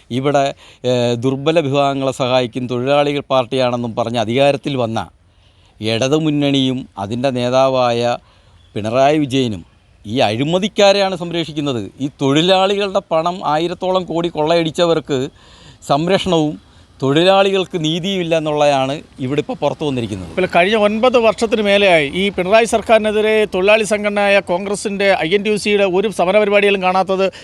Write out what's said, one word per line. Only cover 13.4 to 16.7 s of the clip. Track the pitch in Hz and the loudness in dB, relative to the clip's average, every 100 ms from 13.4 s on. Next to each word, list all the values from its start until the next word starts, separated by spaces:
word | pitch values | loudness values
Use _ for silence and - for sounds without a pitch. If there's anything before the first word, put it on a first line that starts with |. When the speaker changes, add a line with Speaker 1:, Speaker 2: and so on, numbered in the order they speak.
| 147 | -2
Speaker 1:
ആയിരത്തോളം | 151 170 180 185 185 | -2 -2 -4 -2 -2
കോടി | 170 160 175 | -2 -4 -2
കൊള്ളയടിച്ചവർക്ക് | 156 151 170 160 151 175 160 143 135 139 - - - - - - | -2 2 2 0 0 2 2 0 -4 -4 -10 -20 -20 -20 -16 -2
സംരക്ഷണവും | 143 170 190 190 170 151 185 - | -2 2 0 2 0 0 -4 -16